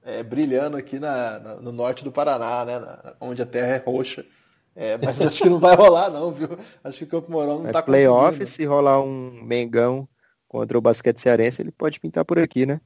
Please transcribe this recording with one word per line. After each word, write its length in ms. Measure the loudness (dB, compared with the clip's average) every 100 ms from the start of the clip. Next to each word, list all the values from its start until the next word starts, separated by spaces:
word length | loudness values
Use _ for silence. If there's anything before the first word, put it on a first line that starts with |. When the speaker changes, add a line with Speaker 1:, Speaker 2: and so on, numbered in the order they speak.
Speaker 1:
é, 180 | -12 -12
brilhando 540 | -8 -4 0 0 -2 -8
aqui 220 | -10 -10
na, 400 | -6 -6 -6 -10
na, 140 | -16 -16
no 160 | -14
norte 320 | -6 -6 -6
do 80 | -8
Paraná, 520 | -4 -2 -2 -2 -4 -6
né, 120 | -8
na, 360 | -12 -18 -20 -16
onde 200 | -12 -10
a 60 | -6
terra 220 | -4 -2 -2
é 20 |
roxa. 460 | -2 -4 -6 -10 -16 _ _ _ _ -10
É, 160 | -6 -4
mas 180 | -4 0
acho 220 | -2 2
que 60 | 2
não 100 | 4
vai 160 | 6
rolar, 340 | 10 10 8 2
não, 220 | -2 -8
viu? 200 | -8 -10 -12 -18 _
Acho 140 | -16 -14
que 60 |
o 20 | -8
Campo 240 | -8 -6
Mourão 240 | -6 -4 -4
não 60 |
Speaker 2:
Mas 80 | -4
Speaker 1:
tá 100 | -4
Speaker 2:
playoff, 440 | 2 4 6 6 4 2
Speaker 1:
conseguindo. 120 | -8
Speaker 2:
se 140 | -6
rolar 360 | -2 2 4 2
um 320 | 0 -6 -12 -14
Mengão 640 | -4 -4 0 0 0 -2 -8 _ _ _ _
contra 320 | -8 -2 2
o 20 |
Basquete 380 | 2 2 0 0
Cearense, 420 | 2 2 2 -2
ele 120 | -12
pode 260 | -6 -6 -6
pintar 260 | -8 -4
por 140 | -2 0
aqui, 260 | 0 0
né? 160 | -2 -2